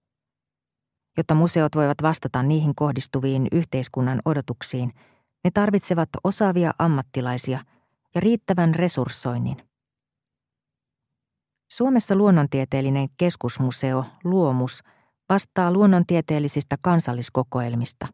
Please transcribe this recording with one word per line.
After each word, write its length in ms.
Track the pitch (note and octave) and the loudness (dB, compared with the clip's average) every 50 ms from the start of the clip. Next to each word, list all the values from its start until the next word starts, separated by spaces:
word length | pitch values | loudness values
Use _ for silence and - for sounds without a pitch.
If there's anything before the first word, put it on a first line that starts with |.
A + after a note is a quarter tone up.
| _ _ _ _ _ _ _ _ _ _ _ _ _ _ _ _ _ _ _ _ _ _ - - | _ _ _ _ _ _ _ _ _ _ _ _ _ _ _ _ _ _ _ _ _ _ -6 -4
Jotta 180 | D#3+ - D#3+ | 0 2 4
museot 400 | D#3 E3 E3+ - E3+ D#3 D3 C#3+ | 4 4 4 2 2 0 0 2
voivat 220 | D3+ D3 C#3+ D3 - | 2 2 2 0 0
vastata 420 | D3 D#3+ D#3+ - - B2+ - B2+ B2+ | 0 -2 0 -2 -4 -4 -2 0 0
niihin 320 | C#3 D#3 D#3 D#3 D3 C#3 | 2 2 2 2 0 0
kohdistuviin 720 | - D3+ D3 C3+ C3 C3+ - - C3+ B2+ C3+ C3+ C3 C3 - | 0 0 -2 -2 -2 -6 -4 -4 -2 -2 0 0 0 0 0
yhteiskunnan 680 | - E3+ E3 - - C3 B2 - - C3 B2+ B2+ C3 B2 - | 0 0 -2 0 -4 -4 -4 -4 -4 -2 -2 -2 -2 -2 -2
odotuksiin, 680 | D#3 D#3 C#3+ C3 - A#2+ - - - - B2+ B2 B2 - _ _ _ _ _ _ _ _ _ - | -2 -2 -2 -4 -6 -8 -10 -10 -10 -6 -6 -6 -6 -8 _ _ _ _ _ _ _ _ _ -4
ne 80 | F3+ - | -2 0
tarvitsevat 560 | G#3 G#3 G#3 G3+ G3 - - F3+ E3 E3 - - - - | 2 0 2 2 0 0 0 0 0 0 -2 -4 -4 -4
osaavia 500 | G3 G3 - A3 G3 F3+ F3+ F3 D#3+ - - | -4 -2 0 0 0 2 2 0 0 0 0
ammattilaisia 800 | E3 E3 D#3 C3+ C3 _ - C3+ B2 B2 B2 B2 - C3 B2+ B2+ - _ _ _ _ _ _ _ _ _ - | 0 2 2 0 -2 _ -6 -6 -4 -4 -4 -6 -4 -6 -6 -6 -8 _ _ _ _ _ _ _ _ _ -4
ja 60 | F3+ | -2
riittävän 540 | F3 A3 A#3 - _ - F3+ F3+ E3+ E3 D#3+ | 0 0 0 0 _ -2 0 2 2 2 2
resurssoinnin. 960 | D#3+ F3 F3 - - B2+ - - - - B2+ A#2+ A#2+ A#2+ B2 C3+ - - _ _ _ _ _ _ _ _ _ _ _ _ _ _ _ _ _ _ _ _ _ _ _ _ _ _ _ _ _ _ _ _ _ _ _ _ _ _ _ _ - | 2 0 0 0 -2 -4 -4 -6 -8 -6 -6 -4 -4 -4 -4 -6 -8 -12 _ _ _ _ _ _ _ _ _ _ _ _ _ _ _ _ _ _ _ _ _ _ _ _ _ _ _ _ _ _ _ _ _ _ _ _ _ _ _ _ -14
Suomessa 440 | - - A#3 C4+ C4+ A#3+ - - G3+ | -6 -2 0 2 2 2 2 2 2
luonnontieteellinen 920 | F#3+ G#3 G#3 F#3 E3 C#3+ C#3 - C3+ C3 - - C3+ C3+ C3+ C3+ C#3 C3+ C3+ _ - | 2 4 6 6 4 4 2 0 -2 -2 0 -2 -2 0 0 0 0 -2 -4 _ -2
keskusmuseo 880 | F3 F3 E3+ - - B2 - - C3+ B2+ A#2 - - C3+ C3 C3 C3 - - _ - | -2 -2 -2 -2 -6 -6 -4 -2 -2 -2 -2 -2 -4 -2 -2 -2 -4 -6 -10 _ -4
Luomus 600 | F3 F3+ F#3+ F3 C#3+ B2+ B2+ B2+ B2+ - - - _ _ _ _ _ _ _ _ - | 0 2 2 2 2 2 0 -2 -4 -6 -10 -16 _ _ _ _ _ _ _ _ 0
vastaa 420 | F#3 G3 - - - - F#3 F3 | 0 0 0 -2 -2 0 0 2
luonnontieteellisistä 1080 | F3+ F#3+ G#3 G3+ F#3+ F3+ F3 - F3+ E3 D#3+ - D#3 D3+ D3 C#3+ - D3 C#3 - C#3+ C#3+ | 2 4 6 6 6 4 4 2 2 0 0 0 0 0 0 -2 -2 -4 -4 -4 -6 -4
kansalliskokoelmista. 1300 | - F3+ F3 E3 - - A#2+ A#2+ A#2 - - C3 B2+ - - B2+ A#2+ A#2+ A#2 A#2 B2 - - - - - | 0 2 2 2 2 0 -4 -6 -6 -4 -2 -4 -4 -2 -2 -4 -4 -2 -2 -4 -4 -6 -8 -12 -14 -14